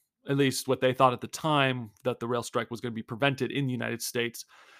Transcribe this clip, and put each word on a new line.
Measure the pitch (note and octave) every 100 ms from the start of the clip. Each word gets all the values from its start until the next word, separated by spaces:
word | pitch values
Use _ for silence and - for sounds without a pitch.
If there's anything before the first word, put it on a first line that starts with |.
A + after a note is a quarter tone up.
| _ _ -
at | C#3
least | C3+ C3 -
what | B2+
they | C3
thought | B2+ C3
at | A#2+
the | -
time | - D#3+ D3+ C3+ B2+ A2+ _
that | B2 A#2+
the | A#2
rail | A#2+
strike | A2+ B2 A#2
was | A#2
gonna | B2
be | A2
prevented | - A2 C#3 C3+ B2+
in | C#3 C3+
the |
United | B2 A#2 A#2
States. | - B2 A#2+ - - - - -